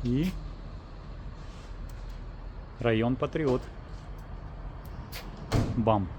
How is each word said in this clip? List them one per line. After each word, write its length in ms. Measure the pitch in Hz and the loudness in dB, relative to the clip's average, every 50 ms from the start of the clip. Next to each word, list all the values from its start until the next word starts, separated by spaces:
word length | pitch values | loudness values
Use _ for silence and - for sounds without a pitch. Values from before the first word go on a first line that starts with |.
| - | 4
І 240 | 123 120 135 165 190 185 - - - - - - - - - - - - - - - - - - - - - - - - - - - - - - - - - - - - - - - - - - - - - - - - - | 4 4 4 4 2 0 -2 -6 -8 -8 -8 -10 -10 -10 -10 -12 -12 -12 -12 -12 -10 -10 -10 -8 -10 -10 -10 -12 -12 -12 -12 -10 -10 -10 -8 -8 -8 -8 -8 -8 -8 -8 -8 -8 -8 -10 -8 -10 -10 -10 -10 -10 -10 -8 2
район 360 | 117 117 113 110 113 120 131 | 4 6 6 8 6 6 4
Патріот. 460 | 123 - 139 - 160 160 139 127 131 - - - - - - - - - - - - - - - - - - - - - - - - - - - - - - - - - - - - - - - - - - - 123 | 4 2 0 2 2 4 6 4 4 2 -2 -10 -10 -10 -10 -10 -10 -10 -10 -10 -10 -10 -10 -10 -10 -10 -10 -10 -8 -8 -8 -8 -8 -10 -8 -8 -8 -8 -8 -8 -8 -8 -8 -8 -8 -6 4 4 6 6 6 4 4
Бам. 300 | 110 113 110 104 95 85 - | 6 8 8 6 6 0 -4